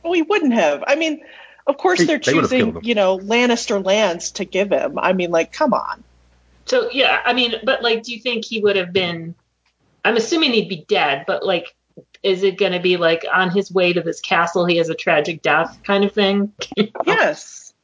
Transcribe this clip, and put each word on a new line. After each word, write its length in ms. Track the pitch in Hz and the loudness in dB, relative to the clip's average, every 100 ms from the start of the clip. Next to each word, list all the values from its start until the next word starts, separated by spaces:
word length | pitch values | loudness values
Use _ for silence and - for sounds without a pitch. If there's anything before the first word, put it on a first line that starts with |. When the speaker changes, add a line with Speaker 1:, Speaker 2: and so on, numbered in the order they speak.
Speaker 1:
Well, 120 | 339 | 0
he 80 | 349 | 0
wouldn't 320 | 320 415 302 | 2 2 2
have. 300 | 233 160 143 - | 4 2 0 0
I 80 | |
mean, 280 | 294 320 294 - - - - - | 0 0 -4 -10 -20 -20 -10 -4
of 100 | 285 | 0
course 200 | 381 359 | 0 2
Speaker 2:
They, 60 | 330 | 2
Speaker 1:
they're 120 | 302 | 2
Speaker 2:
they 160 | - | 0
would 80 | - | 0
have 60 | - | 2
Speaker 1:
choosing, 100 | 254 226 | 2 0
Speaker 2:
killed 40 | - | -2
him. 80 | |
Speaker 1:
you 100 | 220 | -2
know, 240 | 214 190 190 | 0 2 0
Lannister 640 | 202 233 247 233 - 202 | 0 0 2 0 -2 -2
lands 480 | 190 202 208 170 - | 0 2 2 -2 -8
to 120 | - | -8
give 260 | 190 185 202 | -4 -2 0
him. 280 | 147 - - | 0 -2 -2
I 140 | - | 0
mean, 160 | 185 175 | 0 0
like, 220 | 170 165 | 0 -2
come 220 | - 302 | 0 0
on. 300 | 147 - - - _ _ _ _ _ - | 0 -4 -12 -16 _ _ _ _ _ -2
Speaker 3:
So, 240 | 247 - | -2 0
yeah, 300 | 269 262 285 | 0 2 2
I 80 | 233 | 0
mean, 220 | 247 240 226 | 0 -2 -2
but, 180 | 220 262 | -2 0
like, 200 | 233 226 | 0 -2
do 80 | 226 | -4
you 80 | 233 | -10
think 240 | 247 233 | -6 -6
he 160 | 214 220 | -6 -2
would 160 | 208 196 | 0 0
have 160 | 175 | 0
been, 420 | 185 175 170 165 170 _ _ _ _ _ _ | -2 -2 -6 -10 -16 _ _ _ _ _ _
I'm 120 | 190 233 | 0 0
assuming 360 | - 330 311 | 0 0 2
he'd 160 | 233 170 | 0 0
be 160 | 180 - | -8 -2
dead, 380 | 196 151 139 - | 0 0 -2 -4
but, 180 | 185 | -4
like, 300 | - 175 - _ _ - - - | -2 -2 -4 _ _ -20 -20 -6
is 200 | 196 185 | -2 2
it 160 | 196 180 | 0 0
gonna 220 | 190 180 | 0 0
be, 160 | 180 180 | 0 2
like, 260 | 165 165 - | 2 2 0
on 180 | 180 185 | 0 2
his 200 | 185 196 | 0 0
way 200 | 185 180 | 2 2
to 60 | 175 | 2
this 180 | 165 160 | -2 -8
castle, 440 | - 175 170 190 175 | -2 0 0 0 2
he 100 | 170 | 2
has 120 | 160 | 0
a 40 | |
tragic 460 | 160 - 160 151 160 | -2 0 0 0 -2
death 360 | 156 151 165 - | 0 2 0 -8
kind 200 | - 202 | -2 2
of 80 | 202 | 2
thing? 400 | 214 196 202 202 _ - - | 2 2 2 -2 _ -10 -4
<laughs> 300 | 208 - - | -4 -2 -2
Speaker 1:
Yes. 540 | 440 226 151 - - - _ | 2 0 -2 -12 -20 -20 _